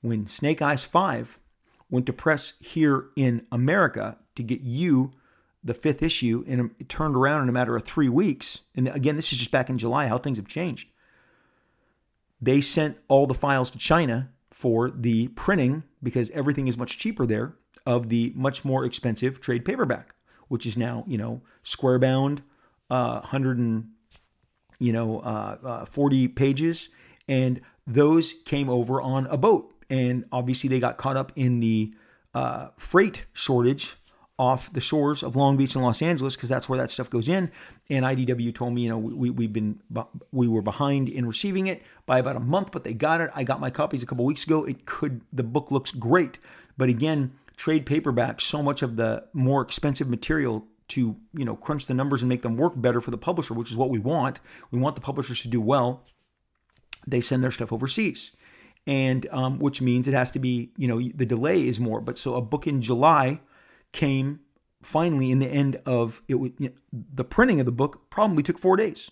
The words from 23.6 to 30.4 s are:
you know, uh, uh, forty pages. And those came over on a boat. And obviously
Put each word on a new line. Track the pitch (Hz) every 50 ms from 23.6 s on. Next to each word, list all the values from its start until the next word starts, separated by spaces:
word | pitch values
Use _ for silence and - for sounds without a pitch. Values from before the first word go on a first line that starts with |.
| 120 117 113 110 113 110 - _ _ _ - - _ _ _ _ _ _ _ _ _ _ _ _
you | 127 120
know, | 113 117 117 110 110 110
uh, | - 120 110 107 104 101 104 -
uh, | - 131 120 113 113
forty | - - 143 143 139 135 131 127 127
pages. | - - 135 139 135 135 156 165 165 - - - _ _ - - - _ _ -
And | 135 131 131 127 127 127 - - _ _ _
those | - 113 123 143 151 160 165 160 - - - _
came | - - 143 139 135
over | 127 123 120 117 131 135
on | 127 131 131 135 135
a | - 156
boat. | 135 131 220 214 156 - - _ _ - _
And | 135 131 127 123 127 127 113 -
obviously | - 127